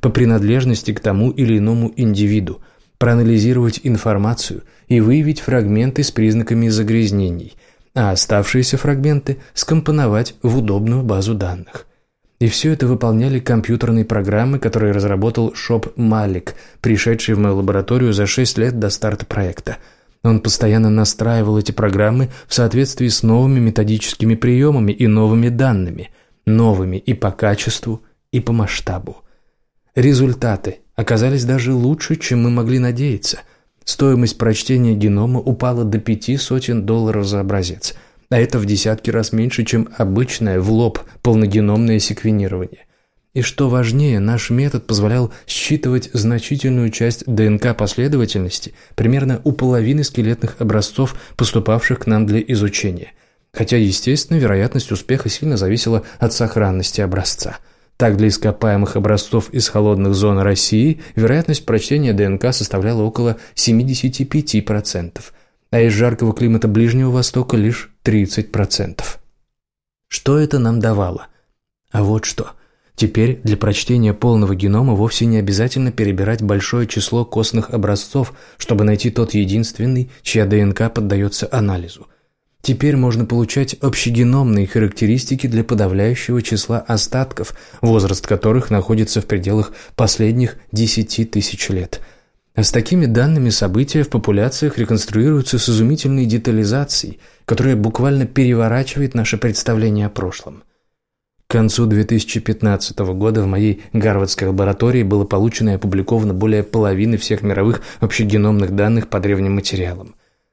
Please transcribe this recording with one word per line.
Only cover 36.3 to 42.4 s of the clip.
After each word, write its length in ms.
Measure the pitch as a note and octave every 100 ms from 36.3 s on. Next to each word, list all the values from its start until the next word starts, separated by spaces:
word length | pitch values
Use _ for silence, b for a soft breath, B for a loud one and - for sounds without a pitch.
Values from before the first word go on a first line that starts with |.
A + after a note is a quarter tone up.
| C3+
сотен 480 | - C3 B2+ A#2
долларов 420 | G2 A2+ A2 G#2+ G2
за 140 | G2+
образец, 540 | G2 G2 F2+ F2+ - - b b b
а 120 | B2
это 180 | A#2 A#2+
в 80 | G2+
десятки 440 | G#2 A2 A2 -
раз 220 | A2+ G#2+
меньше, 320 | A2 B2 -
чем 240 | G#2 A#2 A2 -
обычное 640 | G2+ G2 B2+ - G#2+ F#2
в 100 | F#2+
лоб 300 | A2 A#2 - - B
полногеномное 800 | B2 A2 G#2+ G#2+ G#2 G#2+ A#2 G#2+
секвенирование. 840 | - G2+ A2 G#2+